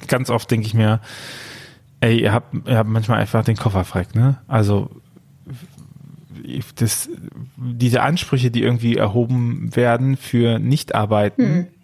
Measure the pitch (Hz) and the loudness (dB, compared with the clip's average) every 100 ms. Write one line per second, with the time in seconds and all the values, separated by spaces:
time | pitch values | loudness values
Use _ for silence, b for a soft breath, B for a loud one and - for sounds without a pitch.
0 | - 127 127 117 - 113 110 113 107 110 | -2 -2 0 -2 0 -2 0 2 4 2
1 | B B B B B B B B B _ | B B B B B B B B B _
2 | 117 117 107 110 - - 120 117 110 110 | 2 4 2 0 -2 -6 0 0 2 0
3 | 110 110 104 113 107 110 117 95 90 92 | 0 0 0 0 0 0 0 0 -2 -4
4 | 87 110 127 131 - 127 104 101 - - | -2 2 2 0 -2 0 2 2 -2 -10
5 | - - _ _ - 127 - - - - | -20 -20 _ _ -20 -18 -20 -20 -20 -20
6 | - - - - - 64 110 - 117 - | -20 -20 -20 -18 -12 -10 -10 -4 -2 -2
7 | - 349 - - 131 - 123 120 123 120 | -8 -12 -14 -16 -16 -12 -8 0 2 2
8 | 135 170 - 135 123 117 117 120 117 113 | 2 -2 -2 0 0 0 0 2 0 0
9 | 104 113 120 127 120 - - - 123 117 | 0 0 0 0 -2 -4 -4 0 2 2
10 | 131 135 - 120 117 113 113 143 - 110 | 0 -2 0 2 2 2 0 0 0 -2
11 | 107 107 104 - 240 160 175 _ | 2 2 2 2 2 0 -2 _